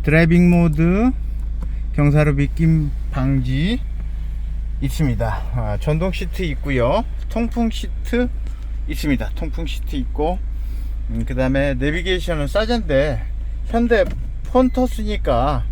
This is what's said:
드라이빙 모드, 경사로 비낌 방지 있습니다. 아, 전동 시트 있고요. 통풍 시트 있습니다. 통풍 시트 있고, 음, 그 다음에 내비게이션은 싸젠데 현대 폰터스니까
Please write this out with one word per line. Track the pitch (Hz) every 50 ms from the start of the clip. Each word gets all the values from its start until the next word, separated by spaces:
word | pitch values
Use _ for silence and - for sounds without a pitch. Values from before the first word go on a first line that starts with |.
| -
드라이빙 | 147 151 160 170 165 170 175 175 175
모드, | 175 175 170 165 151 151 165 170 185 202 226 262 262 - - - - - - - - - - - - - - - -
경사로 | - 147 147 143 151 151 151 143
비낌 | 139 143 143 - - 165 160 160 156 151 143 127 - - -
방지 | - 143 127 135 139 131 123 123 131 139 160 196 240 254 - - - - - - - - - - - - - - - - - - - -
있습니다. | 135 135 - - 156 135 117 101 117 110 104 - - - 113
아, | 120 113 107 123 123
전동 | - 151 151 160 180 190
시트 | 165 - - 170 - -
있고요. | 185 160 135 - - 147 135 127 117 123 160 214 233 - - - - -
통풍 | - 220 240 226 - 233 233 226
시트 | - - - - - - - - - 240 247 240 - - - - - - - - - - -
있습니다. | - 151 - - 147 135 117 110 - -
통풍 | - 165 156 - 170 165
시트 | 147 - - - - -
있고, | 143 123 - - - 151 165 185 190 - - - - - - - - - - - - - -
음, | 113 113 113
그 | - 131
다음에 | 123 131 127 135 139 143 143 135
내비게이션은 | 123 139 147 151 180 175 190 185 180 147 175 170 151 143
싸젠데 | 143 - 202 220 220 240 233 214 - 139 135 147 151 123 107 - - - - - - - - -
현대 | - - 233 240 226 233 214 175 - - - - - - - -
폰터스니까 | - - 254 262 254 - 254 254 240 - - 214 214 208 196 - 156 131 117 127 147 143 123 107 -